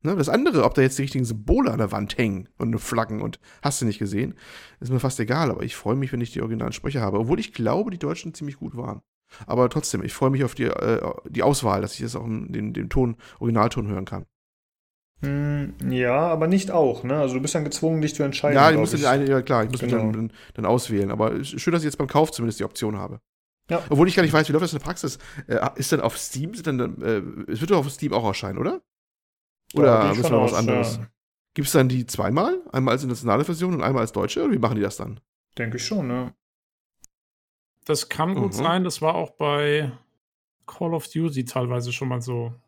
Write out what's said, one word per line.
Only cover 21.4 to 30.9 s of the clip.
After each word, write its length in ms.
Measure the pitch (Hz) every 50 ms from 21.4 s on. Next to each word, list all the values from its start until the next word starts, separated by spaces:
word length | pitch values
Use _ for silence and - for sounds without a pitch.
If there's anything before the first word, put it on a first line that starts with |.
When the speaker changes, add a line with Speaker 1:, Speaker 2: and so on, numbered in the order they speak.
| 139 139 -
Speaker 1:
ist 80 | 127
schön, 100 | - 175
dass 120 | 165 170 156
ich 20 |
jetzt 140 | 151 - -
beim 80 | 147
Kauf 240 | 135 - 147 156 156
zumindest 280 | - - 117 113 104 -
die 60 | -
Option 320 | 107 - - 117 107 107
habe. 240 | 98 92 90 92 107 _ _ _ _ _ _ _ _ _ -
Speaker 2:
Ja. 120 | 170 170 - -
Speaker 1:
Obwohl 180 | 151 139 175
ich 80 | 190 175
gar 80 | 196 175
nicht 100 | 151 151
weiß, 140 | 151 147 -
wie 40 | 147
läuft 100 | 156 180
das 100 | 165 160
in 60 | 143
der 60 | -
Praxis? 340 | - 175 - - 131 - - - - - 147 -
Äh, 120 | - - 110 - 131 -
ist 160 | - 131 -
denn 100 | 160 147
auf 160 | - 113 -
Steam, 360 | - - - - 131 147 175 226
sind 120 | 220 165 160 139
denn, 240 | 123 123 - - -
äh, 500 | - 113 113 101 92 - - - - -
es 100 | 95 110
wird 100 | 160 165
doch 60 | 202 170
auf 100 | 131 143
Steam 240 | - - 151 139 -
auch 120 | 117 117
erscheinen, 320 | 104 95 - - 98 95 -
oder? 220 | 131 196 359 370 _ _ _ _ _ _ _ _ _ _ _ _ _ _ _ _ _ _ -
Speaker 2:
Ja, 60 | 147
Speaker 1:
Oder 220 | 143 131 117 110
Speaker 2:
gehe 100 | 104 98
ich 60 | 98
Speaker 1:
müssen 120 | 117 123 117
Speaker 2:
von 80 | 117
Speaker 1:
wir 60 | - 123
was 80 | 120 -
Speaker 2:
aus, 60 | 98
Speaker 1:
anderes? 360 | 117 131 127 123 117 110